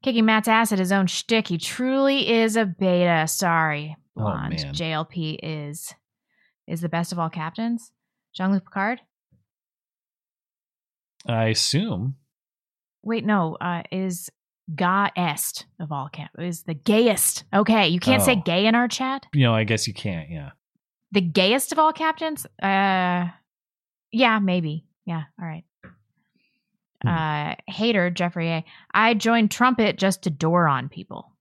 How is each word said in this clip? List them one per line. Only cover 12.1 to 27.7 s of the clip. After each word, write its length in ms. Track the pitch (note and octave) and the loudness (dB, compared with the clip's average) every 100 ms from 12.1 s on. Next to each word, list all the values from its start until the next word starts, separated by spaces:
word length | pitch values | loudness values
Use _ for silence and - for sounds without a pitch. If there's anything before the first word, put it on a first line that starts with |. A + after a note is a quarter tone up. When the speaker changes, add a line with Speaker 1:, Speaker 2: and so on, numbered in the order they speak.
| C3+ _ _ _ _ _ _ _ _ | -6 _ _ _ _ _ _ _ _
Speaker 1:
Wait, 220 | G3+ A3+ | -4 -2
no. 320 | - G#3 E3 - | 2 2 2 -2
Uh, 220 | F3+ E3+ - | -4 -4 -4
is 380 | F#3 F#3+ F3 - _ _ _ - | -4 -4 -6 -12 _ _ _ -12
Ga 340 | D3+ F3+ F#3+ G3+ - | -2 2 2 0 0
Est 500 | F3 D3 - - - _ | -2 -2 -6 -8 -16 _
of 140 | D#3 | -8
all 160 | C#3+ C#3 | -6 -8
cap-, 220 | - D#3 - | -12 -16 -8
is 240 | F3 E3 | -8 -8
the 120 | - | -8
gayest. 680 | D#3 - G#3+ A#3 G3+ - - - | -6 2 4 4 2 0 -2 -2
Okay, 340 | F#3+ G#3+ A3 F3+ | 0 4 4 4
you 120 | F3 | 2
can't 220 | A#3+ C4 | 2 4
say 120 | F#3+ B3 | 4 2
Speaker 2:
Oh. 40 | |
Speaker 1:
gay 220 | F3 F3 G#3 | 2 2 2
in 80 | |
our 140 | A#3 B3 | 2 0
chat? 380 | - C4 C4+ - | -2 -4 -6 -4
Speaker 2:
You 100 | D3 | 2
know, 100 | B2 | 4
I 100 | A2+ | 4
guess 220 | A2 A2 - | 2 0 -2
you 60 | |
can't, 360 | G2+ G#2+ E2+ D2+ | -6 -6 -6 -8
yeah. 200 | E2 C3+ _ _ _ _ _ _ | -12 -12 _ _ _ _ _ _
Speaker 1:
The 80 | G3+ | -2
gayest 500 | F3 D#3+ F#3 B3+ - | 0 2 2 2 0
of 60 | D4+ | 2
all 140 | D#4 | 2
captains? 540 | D#4 D#4+ D#4+ D#4+ D4+ - - | 2 -2 -2 -6 -6 -12 -6
Uh, 680 | G3 F#3+ G3 F#3+ F3+ F3+ F3 - _ _ _ _ _ _ _ | 0 2 2 2 2 0 -2 -8 _ _ _ _ _ _ _
yeah, 280 | A3 B3 A3 | 2 2 4
maybe. 460 | G3 F3+ D#3+ D#3 _ _ | 2 0 -2 -6 _ _
Yeah, 200 | - E3 D3+ - | -10 -8 -10 -12
all 60 | E3+ | -12
right. 180 | D#3+ - _ - _ _ _ _ _ _ _ _ _ _ _ | -12 -16 _ -20 _ _ _ _ _ _ _ _ _ _ _
Speaker 2:
Hmm. 60 | - | -2
Speaker 1:
Uh, 460 | E3+ D#3 D3+ D3 - | 0 -2 -2 -4 -8
hater, 420 | - | -12